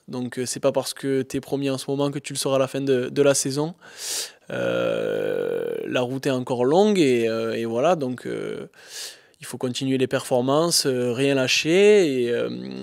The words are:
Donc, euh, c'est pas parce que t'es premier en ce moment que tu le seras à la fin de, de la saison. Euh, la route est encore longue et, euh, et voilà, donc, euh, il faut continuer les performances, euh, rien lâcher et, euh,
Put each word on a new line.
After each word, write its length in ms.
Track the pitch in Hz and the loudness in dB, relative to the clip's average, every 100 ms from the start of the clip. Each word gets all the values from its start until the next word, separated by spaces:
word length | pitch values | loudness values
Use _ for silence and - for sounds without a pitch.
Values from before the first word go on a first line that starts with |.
| - | -12
Donc, 300 | 127 123 127 | -8 -8 -6
euh, 40 | |
c'est 160 | 123 - | -6 0
pas 120 | 139 | 0
parce 200 | 131 127 | 0 -4
que 300 | - 139 135 | -6 -2 -2
t'es 180 | 131 139 | -2 -6
premier 300 | - 139 139 | -4 -2 -2
en 80 | 135 | -4
ce 100 | - | -4
moment 220 | 139 143 | -2 0
que 80 | 147 | -2
tu 140 | - | -8
le 60 | 139 | -4
seras 180 | 143 135 | 0 2
à 20 | |
la 80 | 131 | 0
fin 140 | 139 | -2
de, 280 | 139 127 131 | 0 0 0
de 120 | 139 | 4
la 100 | 139 | 4
saison. 420 | 139 143 135 156 - - - - - - - - | 4 0 -2 -4 -6 -20 -14 -8 -6 -8 -12 -10
Euh, 1300 | 60 60 58 58 57 53 52 50 50 50 50 50 50 50 | -4 -2 0 0 0 -2 -2 -2 -2 -2 -2 -4 -4 -4
la 160 | 131 | -2
route 240 | 123 131 143 | -2 -2 -2
est 40 | |
encore 360 | 127 127 123 123 | -2 -2 0 4
longue 320 | 165 214 196 | 6 4 4
et, 280 | 143 120 113 | 4 4 2
euh, 280 | 113 113 | 0 -2
et 100 | 113 | -2
voilà, 320 | 113 113 151 180 | -2 0 2 2
donc, 300 | 127 120 127 | -2 -6 -6
euh, 420 | 110 104 - - - - - - - _ _ | -6 -6 -8 -12 -18 -18 -14 -14 -16 _ _
il 60 | - | -14
faut 100 | 123 | -6
continuer 400 | 127 120 135 131 | -6 -4 -2 0
les 100 | 127 | 0
performances, 800 | 135 - 127 127 143 170 160 | -2 0 0 2 2 2 0
euh, 300 | 143 127 123 | 0 0 -2
rien 200 | 120 139 | 0 2
lâcher 920 | 135 127 - 151 180 202 208 170 131 | 2 2 0 2 6 6 6 4 2
et, 60 | 120 | 0
euh, 200 | 117 120 120 127 127 | 0 -2 -6 -10 -8